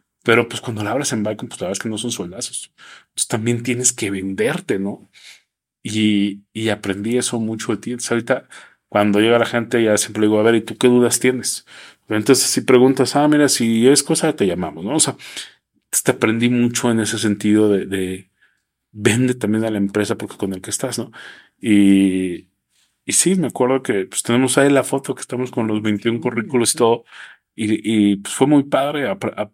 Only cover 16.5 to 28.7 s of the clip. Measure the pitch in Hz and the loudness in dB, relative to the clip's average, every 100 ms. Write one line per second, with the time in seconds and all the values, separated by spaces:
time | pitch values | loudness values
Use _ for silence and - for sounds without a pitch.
16.5 | 123 120 120 123 113 107 113 107 101 104 | 2 0 0 0 0 -2 -2 -2 0 2
17.5 | 107 107 98 92 98 92 92 - _ _ | 4 4 2 -2 -6 -6 -8 -14 _ _
18.5 | _ _ _ _ 107 107 117 127 123 104 | _ _ _ _ -2 0 2 2 0 -2
19.5 | 110 113 104 98 104 104 110 104 - 98 | 0 -2 -2 0 0 -2 -4 -8 -6 -6
20.5 | 92 110 - 127 117 113 - - - _ | -6 -8 -6 -6 -6 -8 -14 -20 -20 _
21.5 | _ 113 101 98 98 95 92 92 85 - | _ 2 4 6 6 4 2 -4 -6 -14
22.5 | _ _ _ _ _ - - 175 190 135 | _ _ _ _ _ -4 0 0 0 -2
23.5 | - 127 135 131 101 92 - - 123 127 | -2 0 0 -2 -4 -4 -6 0 0 2
24.5 | 143 143 135 135 135 - 127 - 123 127 | 4 4 4 2 -4 -4 -10 -8 -6 -4
25.5 | 120 110 107 107 101 117 117 123 117 104 | -4 -2 -2 -2 -2 -2 -2 -4 -4 -2
26.5 | 127 113 - 113 117 - - - - _ | 0 0 2 2 2 -4 -20 -20 -20 _
27.5 | - 107 107 110 110 101 98 - - 131 | -6 -2 -2 0 2 4 2 -4 0 4
28.5 | 147 139 | 4 2